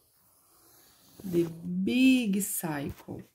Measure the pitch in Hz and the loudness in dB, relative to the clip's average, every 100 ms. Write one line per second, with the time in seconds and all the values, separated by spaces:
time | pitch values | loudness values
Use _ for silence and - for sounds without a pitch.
0 | _ _ _ _ _ _ _ _ _ _ | _ _ _ _ _ _ _ _ _ _
1 | _ - 196 170 165 165 175 180 190 247 | _ -14 -4 0 0 -4 -8 -4 0 4
2 | 262 254 226 196 190 - 170 147 143 - | 6 6 4 -2 -2 -4 -4 -4 -6 -10
3 | - 123 - | -12 -14 -14